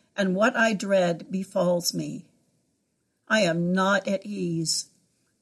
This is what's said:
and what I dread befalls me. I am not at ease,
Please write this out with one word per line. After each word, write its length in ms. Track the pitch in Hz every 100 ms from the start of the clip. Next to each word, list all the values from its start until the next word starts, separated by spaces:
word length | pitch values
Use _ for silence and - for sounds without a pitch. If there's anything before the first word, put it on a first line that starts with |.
| _ -
and 180 | 190
what 220 | 185 226 240
I 160 | 226
dread 580 | 202 202 196 175 165 -
befalls 640 | 190 190 190 175 175 165
me. 320 | 180 151 170 - _ _ _ _ _ _ _ _ _ -
I 140 | 220
am 300 | 180 165 175
not 360 | 185 190 196 208
at 180 | 196 208
ease, 600 | 202 180 165 160 - - _ _ _ _ _